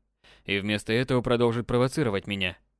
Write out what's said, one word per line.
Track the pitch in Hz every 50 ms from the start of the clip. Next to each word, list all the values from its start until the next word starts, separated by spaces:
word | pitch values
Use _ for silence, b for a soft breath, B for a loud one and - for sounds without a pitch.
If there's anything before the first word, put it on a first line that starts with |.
| _ _ _ _ b b b b b
и | - 98 98
вместо | 95 104 107 101 - - 113
этого | 123 131 - 131 123
продолжит | 107 127 120 117 120 117 113 120 107
провоцировать | - 123 120 127 131 - 160 143 113 98 95 -
меня, | 104 101 98 92 90 85 _ _ _ _ _